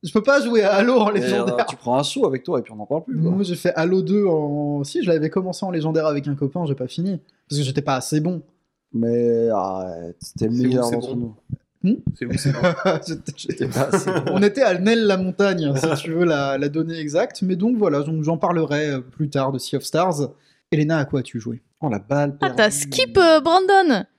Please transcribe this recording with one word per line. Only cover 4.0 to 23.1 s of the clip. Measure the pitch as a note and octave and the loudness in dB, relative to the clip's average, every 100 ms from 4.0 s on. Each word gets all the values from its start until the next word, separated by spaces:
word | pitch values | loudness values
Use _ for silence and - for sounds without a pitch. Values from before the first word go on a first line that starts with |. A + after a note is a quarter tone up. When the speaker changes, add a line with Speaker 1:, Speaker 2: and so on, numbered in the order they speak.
Speaker 1:
deux | E3+ G3+ G3 | 2 2 2
en, | D#3+ D3 D3 D3 D3 | 0 -2 -4 -4 -4
si, | C#3 F4 | -4 -4
je | G#3+ | 0
l'avais | D#3+ D#3 | 0 0
commencé | F#3+ F#3 F3+ G3 | -2 -4 -6 -4
en | |
légendaire | F3 D#3 D#3+ D#3 | -2 0 0 0
avec | C#3+ C#3 | -2 -4
un | C#3+ | -4
copain, | C#3 F3+ E3 | -4 -4 -4
j'ai | C3+ | -4
pas | B2+ | -6
fini. | - F3+ F3+ _ _ _ | -4 -4 -4 _ _ _
Parce | C#3+ | -4
que | C3+ | -2
j'étais | C#3 | -2
pas | C#3+ C3+ | -2 -2
assez | - D3+ | 0 0
bon. | D#3 F3 - _ _ _ _ | 0 -4 -8 _ _ _ _
Speaker 2:
Mais | A2+ A2+ A#2+ A#2+ A#2 A#2 | -2 0 2 2 2 2
arrête, | G#2 F#2 F#2+ F#2 E2+ E2+ F2 - - | 0 -2 -4 -8 -10 -12 -14 -16 -4
t'es | A2 | -2
le | |
Speaker 3:
C'est | A#2+ | 0
où, | B2+ | 2
Speaker 2:
meilleur | B2+ A#2+ | 2 0
Speaker 3:
c'est | A#2+ | -2
Speaker 2:
d'entre | B2+ A#2+ | -4 -6
Speaker 3:
bon | |
Speaker 2:
nous. | A#2 A2 _ - _ _ F3+ | -8 -10 _ -14 _ _ -2
Speaker 1:
Hmm ? | A#3+ - - | 0 -2 -6
Speaker 3:
C'est | B2 | -4
où, | - | -2
c'est | C#3 | -2
bon | C#3 | 0
Speaker 1:
<laughs> | F3+ E3 F#3+ D#3+ - | 0 0 0 -2 -4
J'étais, | D#3+ - - - - | -10 -12 -14 -8 -4
Speaker 2:
T'es | C3+ | -4
pas | B2 C3+ | -2 0
assez | F#3+ - | 0 0
bon. | F#3 - | -2 -2
Speaker 1:
on | F#3 | 2
était | G#3 G#3 | 2 4
à | B3 F3+ | 2 4
Nel-la-Montagne, | F#3+ A#3 G#3+ F#3+ F#3 F3+ G3+ F#3 D3+ C3+ | 2 2 2 2 -2 0 0 2 0 0
si | D#3+ D3+ | 0 0
tu | E3+ | -2
veux | E3 F3 | 0 2
la, | D3 C#3 C#3 | 2 0 0
la | C#3+ | -2
donnée | D3 E3 E3 | -2 -4 -4
exacte. | D3+ D3+ B3+ - | -2 0 -2 -2
Mais | F#3 F3 | -2 0
donc | G#3+ B3 | 0 2
voilà, | G3+ C#3+ | 2 2
donc | D3 D#3+ | 0 -2
j'en | D3+ E3 | 0 0
parlerai, | F3+ F3 D3+ D3 D3+ | 0 0 0 0 -2
euh, | C3+ | -4
plus | B2+ - D#3 | -8 -6 -2
tard | D3 C3+ | 0 0
de | C3+ | -2
Sea | - C#3 | -4 -6
of | |
Stars. | - D#3 F#3 D3+ C3 - _ _ _ | -2 0 0 0 -4 -6 _ _ _
Elena, | D#3 D3+ D#3+ | 0 2 0
à | C#3 | 0
quoi | C#3+ | -2
as-tu | A#2+ A#2+ | -4 -8
joué ? | A2+ A#2 _ _ | -8 -10 _ _
Speaker 2:
Oh, | D#3 | -4
la | G#2 | -4
balle | G2+ C#3+ D3 C#3+ | -2 0 0 -2
Speaker 4:
Ah, | F#4 | -2
t'as | B2 G#3+ | 2 2
Speaker 2:
perdue. | C#3+ | 2
Speaker 4:
skip, | C#3+ C3+ B4+ | -4 -2 0